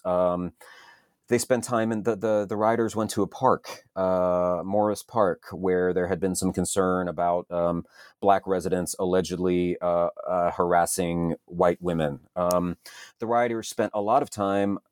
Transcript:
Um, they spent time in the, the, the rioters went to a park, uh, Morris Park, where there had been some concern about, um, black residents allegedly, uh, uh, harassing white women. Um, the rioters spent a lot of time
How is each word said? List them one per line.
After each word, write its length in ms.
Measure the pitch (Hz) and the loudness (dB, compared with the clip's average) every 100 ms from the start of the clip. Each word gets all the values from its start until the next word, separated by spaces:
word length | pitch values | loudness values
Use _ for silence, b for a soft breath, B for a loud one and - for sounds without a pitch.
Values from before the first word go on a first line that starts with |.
| 92 | -2
Um, 480 | 90 90 87 90 - B B B B B B _ | 0 0 0 -6 -10 B B B B B B _
they 100 | 120 | -2
spent 280 | - 123 - | 0 -2 0
time 260 | 117 113 | -2 0
in 120 | 110 | 0
the, 120 | 101 104 | -2 -2
the, 300 | 110 107 101 | 0 0 0
the 80 | 104 | 0
rioters 400 | 110 113 113 110 | 0 2 0 0
went 160 | 107 | -2
to 100 | - | 0
a 60 | 95 | -2
park, 560 | - 127 101 - - - - | 2 2 2 0 -16 -12 -4
uh, 640 | 92 92 90 90 90 87 | 0 2 2 2 0 -2
Morris 400 | 92 104 104 101 | -2 0 0 -2
Park, 440 | - 110 98 82 - | -4 0 0 0 -8
where 420 | 87 92 90 90 | -6 0 2 2
there 140 | 90 87 | 0 0
had 140 | 90 | 0
been 140 | 92 90 | -2 -2
some 180 | 92 | -2
concern 560 | 90 90 - 92 92 90 | -2 -2 0 2 0 -2
about, 420 | 85 87 87 87 | -2 0 0 -2
um, 340 | 87 87 85 - B B _ | -2 0 0 -4 B B _
black 260 | 101 95 95 | 4 4 2
residents 480 | 92 90 90 85 - | -2 0 -2 -2 -4
allegedly, 800 | 92 92 82 87 90 90 87 87 | 0 0 0 -2 0 2 0 0
uh, 260 | 87 87 87 - - | 0 0 0 -4 -4
uh, 260 | 90 87 | 0 0
harassing 840 | - 87 87 85 - 87 85 85 80 _ | 0 2 4 2 0 -2 0 -2 -4 _
white 360 | 87 90 87 | 0 2 2
women. 400 | 87 82 76 71 - - | -2 0 -2 -4 -10 -4
Um, 400 | 90 90 87 85 B B B _ | 0 0 0 -6 B B B _
the 80 | 113 | -2
rioters 400 | 117 120 113 110 | 0 0 -2 -6
spent 240 | - 107 | -4 -4
a 80 | 107 | -2
lot 220 | 104 131 | 0 0
of 60 | - | 0
time 500 | - 98 98 101 101 - | -4 0 2 0 -2 -8